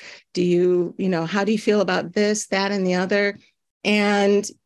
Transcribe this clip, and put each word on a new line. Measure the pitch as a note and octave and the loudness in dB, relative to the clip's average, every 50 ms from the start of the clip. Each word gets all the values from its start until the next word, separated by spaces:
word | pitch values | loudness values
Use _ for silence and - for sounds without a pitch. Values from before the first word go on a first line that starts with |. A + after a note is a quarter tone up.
| - - - - _ _ - | -20 -20 -20 -20 _ _ -4
Do | F#3 F3+ | -2 0
you, | F3 F3 F3 F3+ F3+ F3+ F3+ F3 F3 - - | 2 2 2 2 2 2 0 0 -2 -4 -4
you | G3 F#3+ | -2 -2
know, | F#3 D#3+ E3 | -2 -2 -2
how | E3 F#3 G3+ G3+ | -2 -2 -2 0
do | G3+ A3+ | 0 -2
you | G#3 | 0
feel | - A#3+ G#3+ G#3 | 0 0 0 2
about | F#3 F#3 F3+ F3+ - E3+ - | 2 0 0 -2 -4 -4 -2
this, | G#3 G#3 G#3 G#3+ G#3+ - - | -2 0 0 0 -2 -4 -4
that, | G3 F#3+ G3 G3 G3+ | -2 -2 -2 -2 -2
and | G3 F#3 | -2 0
the | F3+ F3+ | 0 0
other?" | F3+ F#3 F#3 G#3 G3+ G3+ G3+ G3+ - - _ _ _ _ _ _ _ - | 0 0 0 0 0 0 -2 -4 -6 -14 _ _ _ _ _ _ _ -2
And, | G#3 G#3 G#3 G3+ G#3 G#3 G3+ G3+ G3+ G3+ G3+ G#3 - - _ _ | 0 2 2 2 2 2 2 2 4 2 2 0 -4 -10 _ _